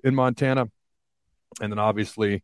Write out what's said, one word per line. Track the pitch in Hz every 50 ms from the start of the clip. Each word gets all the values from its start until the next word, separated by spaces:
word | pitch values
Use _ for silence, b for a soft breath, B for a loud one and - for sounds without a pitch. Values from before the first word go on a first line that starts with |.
| -
in | 135 135
Montana. | 131 127 127 120 - 139 131 131 131 120 110 - _ _ _ _ _ _ _ _ _ _ _ _ _ _ _ - -
And | 110 104
then | 104
obviously | 104 107 110 104 107 101 - - 110 107 101 101 98